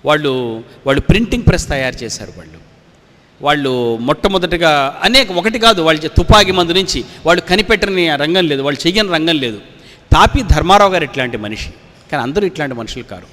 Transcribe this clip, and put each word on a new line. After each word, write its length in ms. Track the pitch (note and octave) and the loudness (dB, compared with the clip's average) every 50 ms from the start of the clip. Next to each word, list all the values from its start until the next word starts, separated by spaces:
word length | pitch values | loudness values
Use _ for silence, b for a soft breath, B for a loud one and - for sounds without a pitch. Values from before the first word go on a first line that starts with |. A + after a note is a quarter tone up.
| - | 0
వాళ్ళు, 580 | C#3 D3+ D#3 D3+ C#3 C3 B2+ B2 A#2 A2+ A2+ A#2 B B B B | 0 0 0 0 -2 -2 -2 -4 -6 -8 -10 -14 B B B B
వాళ్ళు 160 | C3+ C#3 C#3+ | 0 0 0
ప్రింటింగ్ 400 | - - - G#3+ A#3 G3+ B3+ A#3+ G3+ - | 2 2 2 2 2 0 -2 2 2 2
ప్రెస్ 200 | - E3 - - | 2 2 -2 -4
తయారు 360 | D3 C3+ C3 B2+ A#2+ - B2 | -4 -4 -4 -4 -6 -8 -10
చేశారు. 280 | A2 - - G#2+ F#2+ E2+ F2 | -10 -10 -12 -14 -16 -16 -20
వాళ్ళు, 240 | E2 D#2+ D#2+ E2 - _ _ _ _ _ _ _ _ _ _ _ _ _ _ _ | -20 -20 -20 -20 -20 _ _ _ _ _ _ _ _ _ _ _ _ _ _ _
వాళ్ళు 540 | C3+ C#3+ D3+ D3 C#3 C3 B2+ B2 A#2+ A#2 A2+ | 0 0 0 0 0 -2 -2 0 0 -2 -2
మొట్టమొదటిగా 1040 | A2+ A#2+ C3 D3+ - - G3 F#3+ F#3 F3 E3+ F3 E3 E3+ D#3+ D3+ C#3+ C#3 C#3 C#3+ - | -2 0 -2 -2 0 0 -2 0 0 -2 -2 -2 0 2 2 2 2 0 -2 -4 -2
అనేక, 300 | - - A#3+ C4+ B3+ F#3+ | -2 2 2 2 0 0
ఒకటి 260 | F3+ F3 E3+ A3 A3 A#3 | -2 -2 -2 -2 -2 2
కాదు, 240 | A3 A3+ A3 E3+ | 2 2 4 4
వాళ్ళు 200 | D#3+ D#3+ D#3+ D3+ | 2 2 2 0
చే-, 80 | D#3 D3+ - | -2 0 0
తుపాకీ 360 | F3 F3 - G#3+ G#3 G3+ F#3 | 0 4 6 6 6 6 4
మందు 200 | F#3 F#3 F3 E3 | 2 0 0 2
నుంచి 320 | E3+ F#3+ F#3+ - - C#3 - B B B B | 0 0 0 -2 -4 -6 -8 B B B B
వాళ్ళు 160 | D#3+ F3 F3 | 2 2 2
కనిపెట్టని 680 | - - F3+ G#3 G#3 A3 A3+ F#3+ G3+ G3 F#3+ F#3 F3 D#3+ D3+ | 2 0 0 0 2 0 0 0 0 -2 0 0 0 0 0
రంగం 320 | C#3 D3 D3+ F3 F#3+ F3+ D#3 | -2 -2 0 0 0 0 0
లేదు, 140 | D3 C3+ | -2 -2
వాళ్ళు 260 | C3+ C#3+ C#3+ - - E3 | -2 -4 -4 -2 -2 -2
చెయ్యని 200 | F#3 A3 G#3+ F#3+ | 0 0 -2 0
రంగం 280 | E3+ D#3+ D#3+ E3+ E3 | -2 -2 0 0 0
లేదు. 240 | D3 C3 A#2 G#2+ G2 - - - B B B B B B _ | 0 -2 -4 -6 -10 -16 -20 -20 B B B B B B _
తాపి 300 | - D#3 G3 - - D3 | 4 4 4 4 2 -2
ధర్మారావు 500 | A#3+ F3 D3+ D3+ D3+ F3 G3 G#3 G3+ G3 | 0 2 0 2 4 4 4 6 4 4
గారు 120 | F#3 F3 D#3 | 2 0 -2
ఇట్లాంటి 320 | C3+ - C3+ B2+ B2 A#2+ | -4 -4 -6 -6 -4 -6
మనిషి, 320 | A2 G#2+ G#2 G#2+ - - - - - - - - - - - | -8 -8 -8 -10 -10 -12 -14 -14 -20 -20 -20 -20 -20 -12 -8
కానీ 100 | D#3 C#3 | -6 -4
అందరూ 240 | A#2 B2+ D3+ G#3 G#3 | -4 -2 -2 -2 -2
ఇట్లాంటి 280 | F3+ - D#3+ D3 C3+ B2 | -2 -4 -6 -6 -6 -6
మనుషులు 300 | A#2 A2+ G#2+ - B2+ A2+ | -8 -10 -10 -12 -14 -14
కారు. 220 | - G2 F2+ F2 - | -14 -16 -18 -18 -20